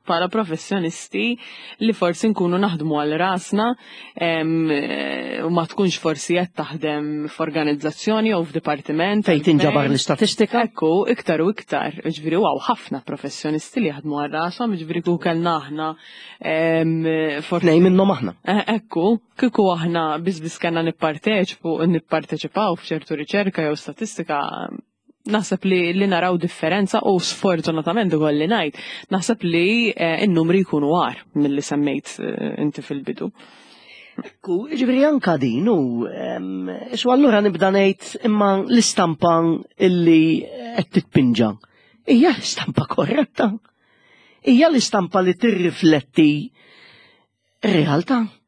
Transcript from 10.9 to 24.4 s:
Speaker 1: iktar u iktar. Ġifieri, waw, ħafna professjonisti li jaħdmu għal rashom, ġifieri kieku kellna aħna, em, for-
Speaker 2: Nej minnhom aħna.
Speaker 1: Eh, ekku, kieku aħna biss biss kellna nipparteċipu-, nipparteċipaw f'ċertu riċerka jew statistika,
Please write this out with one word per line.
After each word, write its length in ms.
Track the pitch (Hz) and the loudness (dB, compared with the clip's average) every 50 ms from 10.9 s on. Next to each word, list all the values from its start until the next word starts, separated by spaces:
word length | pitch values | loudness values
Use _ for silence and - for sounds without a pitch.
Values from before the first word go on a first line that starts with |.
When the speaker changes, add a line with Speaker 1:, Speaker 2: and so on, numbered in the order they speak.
| 160 185 208 | 2 2 2
Speaker 1:
iktar 340 | - 247 - - - 170 156 | 0 -2 -2 0 -2 0 0
u 80 | 160 185 | 2 0
iktar. 460 | 208 - - _ - 143 - - - 160 - | -2 -4 -8 _ -4 -4 -4 -4 -6 -6 -8
Ġifieri, 360 | 156 165 147 151 160 156 175 | -8 -8 -6 -4 -2 0 2
waw, 220 | 214 170 143 135 | 2 2 0 -2
ħafna 400 | - - 160 - - - - 139 - | -2 -4 -4 -4 -4 -10 -10 -10 -8
professjonisti 760 | - - 143 - 139 - - - 156 151 156 - - - 262 | -10 -12 -10 -10 -12 -12 -8 -6 -4 -4 -4 -4 -6 -4 -2
li 100 | 233 165 | -2 -2
jaħdmu 300 | 143 139 - 151 147 147 | -4 -6 -8 -6 -4 -4
għal 140 | 147 143 147 | -6 -6 -4
rashom, 420 | 156 165 175 175 - 247 233 208 | -4 -6 -6 -6 -4 -4 -4 -4
ġifieri 260 | 170 160 156 165 175 170 | -4 -6 -6 -6 -4 -2
kieku 160 | 180 175 170 | -2 -2 0
kellna 380 | - 185 170 165 170 175 170 | 0 -2 -2 0 0 0 -2
aħna, 340 | 160 143 139 147 151 156 156 156 160 - - - - - - - - - | -2 -4 -6 -8 -6 -6 -6 -8 -10 -16 -20 -20 -20 -20 -20 -20 -10 -6
em, 540 | - 160 160 165 165 165 160 160 160 160 160 160 160 160 160 156 156 147 143 | -4 -2 0 2 2 2 2 2 0 0 0 0 0 0 0 0 -2 -4 -4
for- 260 | 156 - 180 175 180 | -4 -4 -4 0 4
Speaker 2:
Nej 160 | 170 156 165 | 4 6 6
minnhom 300 | 175 190 185 185 190 196 196 | 6 6 6 6 4 4 2
aħna. 240 | 135 120 92 - _ | 0 -2 -8 -8 _
Speaker 1:
Eh, 240 | _ - 185 214 - - 220 | _ 0 0 0 0 0 -2
ekku, 340 | 220 - _ - 170 165 202 233 214 _ _ _ | -2 -4 _ -4 -2 0 2 0 0 _ _ _
kieku 380 | _ - 247 - - 208 190 | _ -2 0 2 2 2 2
aħna 360 | 175 165 160 175 170 170 160 156 151 | 2 0 -2 -2 0 0 0 -2 -2
biss 240 | 156 170 180 196 160 | -2 -4 -4 -6 -4
biss 200 | 156 165 - - | -8 -10 -10 -4
kellna 220 | - 175 165 165 165 | -4 -2 -2 0 -2
nipparteċipu-, 960 | 165 160 _ - 160 151 156 _ 214 220 202 185 - - _ _ 170 160 143 160 | -2 -4 _ -2 -2 -2 -2 _ -2 0 0 0 -2 -4 _ _ -4 -2 0 2
nipparteċipaw 880 | 170 175 160 - _ - 160 147 - - 151 - 147 _ 185 214 208 170 | 2 2 0 -2 _ -4 -4 -2 -4 -8 -8 -8 -6 _ -2 -2 0 -2
f'ċertu 400 | - - - 165 156 - - 160 | -4 -6 -8 -8 -8 -6 -8 -8
riċerka 480 | 147 147 - - 202 202 190 - - 160 | -8 -6 -4 -2 0 0 0 -2 -2 -2
jew 100 | 151 151 | -2 -4
statistika, 680 | 147 - - 185 - 220 214 - - 170 - 156 143 | -4 -8 -14 -10 -10 -10 -10 -8 -10 -8 -4 -4 -4